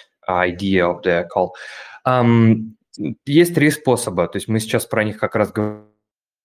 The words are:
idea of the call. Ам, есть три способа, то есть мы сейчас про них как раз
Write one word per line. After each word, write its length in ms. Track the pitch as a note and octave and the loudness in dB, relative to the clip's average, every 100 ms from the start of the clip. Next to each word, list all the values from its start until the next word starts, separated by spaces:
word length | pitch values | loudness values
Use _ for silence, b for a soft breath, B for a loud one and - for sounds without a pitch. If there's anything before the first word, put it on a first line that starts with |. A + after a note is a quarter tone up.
| B _ - | B _ -4
idea 600 | F2+ F2+ E2+ G2 F#2+ F2 | -2 -2 -2 -2 2 2
of 160 | E2+ | 0
the 240 | F#2+ F2 F2 | -2 -2 -2
call. 220 | - F2 B B B B B C3 | -2 -4 B B B B B -2
Ам, 680 | B2+ A#2+ A#2 A2+ A2 A2 - _ - - - - | 2 4 4 4 2 -2 -14 _ -10 -10 -10 0
есть 280 | C#3+ F3 | 4 4
три 160 | F3 D3 | 4 0
способа, 580 | D3+ - A#2 - F2+ E2+ | 0 0 0 -2 -4 -4
то 100 | G2+ | -4
есть 100 | - | -4
мы 120 | A2 | -4
сейчас 260 | A2 A#2 - | -2 -4 -2
про 160 | A2 | -4
них 160 | G#2+ - | -4 -4
как 160 | - A2+ | -4 -2
раз 180 | G#2 G#2+ G#2+ G#2+ G#2+ _ _ _ _ _ | -2 -2 -6 -6 -18 _ _ _ _ _